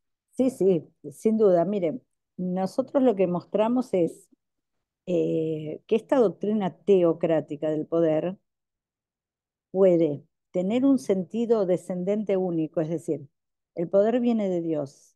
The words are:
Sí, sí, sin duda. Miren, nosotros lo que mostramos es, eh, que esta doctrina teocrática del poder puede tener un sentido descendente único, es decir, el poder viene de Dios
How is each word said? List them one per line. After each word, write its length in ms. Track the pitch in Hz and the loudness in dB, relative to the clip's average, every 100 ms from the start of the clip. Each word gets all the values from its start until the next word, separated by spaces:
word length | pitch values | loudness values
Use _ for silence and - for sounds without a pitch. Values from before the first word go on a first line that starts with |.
| _ _ _ - | _ _ _ -2
Sí, 120 | 254 | -2
sí, 360 | 254 190 170 - _ 147 | 0 0 0 -2 _ -18
sin 260 | - 220 220 | -4 -2 2
duda. 280 | 208 175 170 | 4 4 2
Miren, 360 | 208 170 - - _ _ - | -2 -4 -4 -12 _ _ -10
nosotros 640 | 180 180 190 - 262 285 | -6 -4 -4 -4 -4 0
lo 120 | 254 196 | 2 2
que 120 | 180 | 0
mostramos 680 | 175 - 202 220 247 240 | 0 -2 -2 0 0 0
es, 360 | 190 165 - _ _ _ _ _ _ _ _ - | 0 0 -4 _ _ _ _ _ _ _ _ -4
eh, 720 | 175 160 165 160 156 151 - - | -2 0 -2 -2 -6 -8 -12 -4
que 80 | 220 | -4
esta 220 | - 277 | 0 2
doctrina 580 | 208 165 202 214 185 - | 2 0 -4 -2 -4 -4
teocrática 960 | - 190 170 160 165 160 - 147 156 | 2 4 4 2 0 0 -2 -6 -4
del 140 | 156 - | -4 -2
poder 500 | 165 165 156 170 196 _ _ _ _ _ _ _ _ _ _ _ _ _ | 0 2 0 -2 -8 _ _ _ _ _ _ _ _ _ _ _ _ _
puede 520 | 190 190 170 160 143 - _ _ | 2 4 6 2 -2 -12 _ _
tener 340 | 180 185 240 277 | -4 -2 0 2
un 140 | 262 | 2
sentido 640 | - 190 175 220 226 226 185 | 0 -2 -2 -4 0 0 2
descendente 720 | 175 - 185 180 214 208 190 | 0 -2 -6 -2 -2 -2 -2
único, 440 | 185 165 156 - | -2 -2 -4 -4
es 80 | 156 | -4
decir, 380 | 165 160 151 135 _ _ _ _ - | -4 -4 -6 -8 _ _ _ _ -8
el 140 | 170 | 0
poder 300 | 196 214 247 | 2 2 2
viene 300 | 240 226 196 | 0 0 -2
de 120 | 175 | -2
Dios 540 | 165 151 139 - _ | -2 -4 -6 -12 _